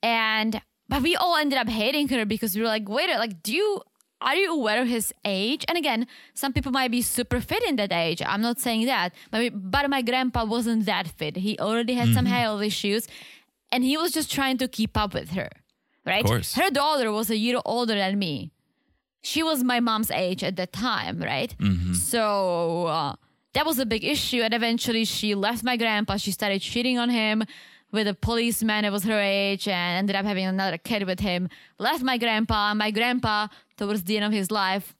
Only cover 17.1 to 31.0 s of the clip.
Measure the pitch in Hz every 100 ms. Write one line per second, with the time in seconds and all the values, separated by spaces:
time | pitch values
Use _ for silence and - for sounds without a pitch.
17.1 | 214 220 220 226 247 - 233 240 208 190
18.1 | 202 190 139 90 _ _ _ _ _ _
19.1 | _ - - 320 302 247 247 240 220 220
20.1 | - 180 185 190 185 180 - 247 214 104
21.1 | 165 165 135 240 - 101 92 87 90 -
22.1 | 240 220 202 190 175 170 170 175 160 143
23.1 | - _ _ _ 247 302 262 254 220 -
24.1 | 285 - 247 226 233 233 233 - 226 214
25.1 | - 214 202 202 233 226 247 226 214 214
26.1 | 202 208 185 208 196 - 233 247 247 240
27.1 | 240 214 220 220 - - - _ 208 208
28.1 | 196 202 233 233 220 220 214 208 202 190
29.1 | 214 202 196 196 196 - 185 175 175 196
30.1 | 196 196 196 190 190 190 160 - 220